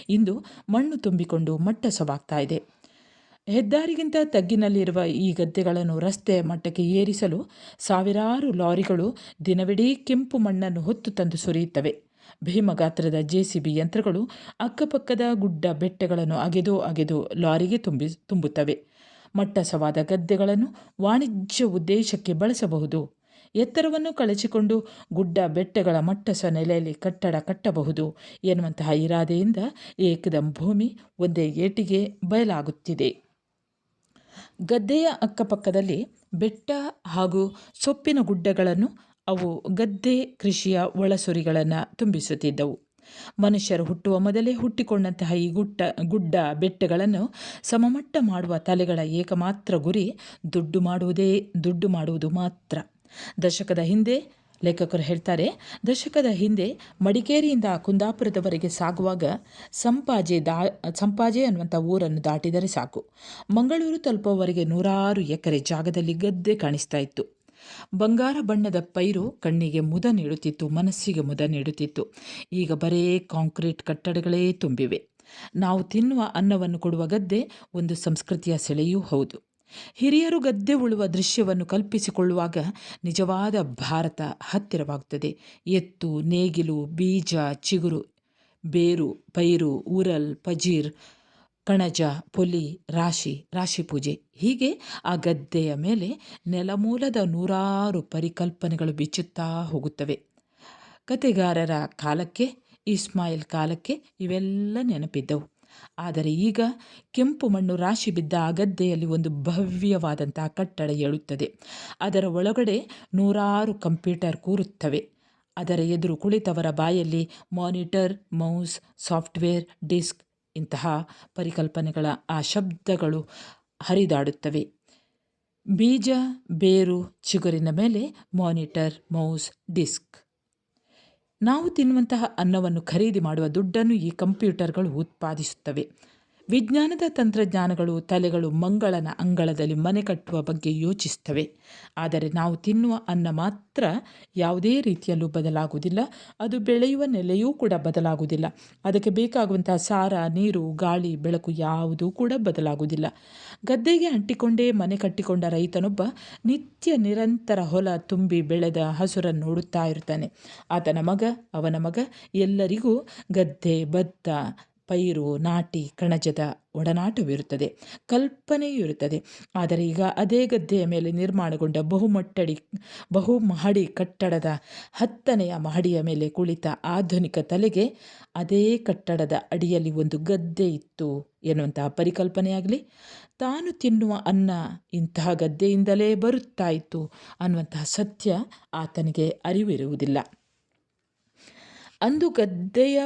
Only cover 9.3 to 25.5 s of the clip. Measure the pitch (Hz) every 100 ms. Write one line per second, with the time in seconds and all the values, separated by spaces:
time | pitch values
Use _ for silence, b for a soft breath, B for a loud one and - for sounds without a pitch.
9.3 | B 170 180 185 202 240 269 - 254 262
10.3 | 254 208 190 185 170 160 226 - 202 175
11.3 | 165 - 165 170 147 143 - _ b b
12.3 | b 170 190 202 165 160 165 165 156 151
13.3 | 185 190 170 151 151 160 214 214 180 247
14.3 | B B B 233 240 302 277 - 233 240
15.3 | 226 196 160 175 151 180 185 180 175 165
16.3 | 156 175 180 180 196 - 160 156 156 -
17.3 | 170 165 160 180 233 214 139 151 165 -
18.3 | 185 151 151 147 - b b b b b
19.3 | 196 202 202 165 156 151 156 156 190 170
20.3 | 196 196 208 247 - - - 196 240 277
21.3 | 202 202 - 240 180 160 208 220 196 -
22.3 | 165 214 247 196 160 151 160 143 _ b
23.3 | b b 208 247 320 320 311 320 311 233
24.3 | 208 220 220 208 220 220 B B 170 185
25.3 | 165 175